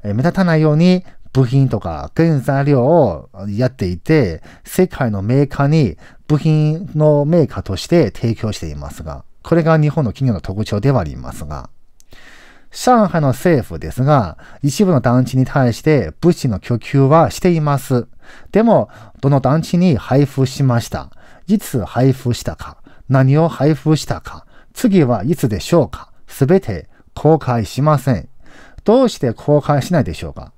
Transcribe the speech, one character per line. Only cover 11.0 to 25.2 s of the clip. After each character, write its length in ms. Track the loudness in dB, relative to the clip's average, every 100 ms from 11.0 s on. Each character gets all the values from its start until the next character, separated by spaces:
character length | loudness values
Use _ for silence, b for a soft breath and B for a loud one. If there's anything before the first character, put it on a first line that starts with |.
あ 40 |
り 120 | -2 -8
ま 160 | -12
す 120 | -12
が、 240 | -12 -12 -14 -20 -20 -20 b b b b b b b
上 380 | -2 2 4 4
海 120 | 2
の 80 | 0
政 380 | 0 2 0 -2
府 120 | -10
で 100 | -10
す 140 | -2
が、 340 | 2 2 2 -8 B B
一 220 | -6 0
部 80 | 2
の 80 | 2
団 240 | 2 0
地 120 | 0 0
に 80 |
対 300 | 0 2 0
し 80 | 0
て 300 | 0 0 0 0
物 160 | 0 2
資 120 | -2
の 120 | -4
供 180 | -4 -6
給 220 | -2 2
は 280 | 4 4 2
し 100 | 0
て 100 | 0
い 100 | 0
ま 180 | 0 -2
す。 280 | -2 -4 -4 -16 B B B
で 100 | 0
も、 260 | 4 2 0 B B B
ど 80 | 0
の 100 | 2
団 220 | 2 -2
地 160 | 0 0
に 180 | 2 0
配 280 | 0 0
布 220 | 2 0 -4
し 160 | 0
ま 180 | 0 0
し 80 | -4
た。 220 | -12 -12 b b b -2
い 120 | -2
つ 260 | -2 -6
配 280 | -4 0 2
布 220 | 2 -4
し 80 | -4
た 140 | -6 -10
か。 220 | -16 -20 b b 0
何 300 | 2 4 4
を 100 | 2
配 260 | 0 0
布 220 | 0 0 -2
し 100 | -2
た 140 | -8
か。 260 | -10 -20 -20 b b
次 320 | -2 2 4
は 200 | 2 0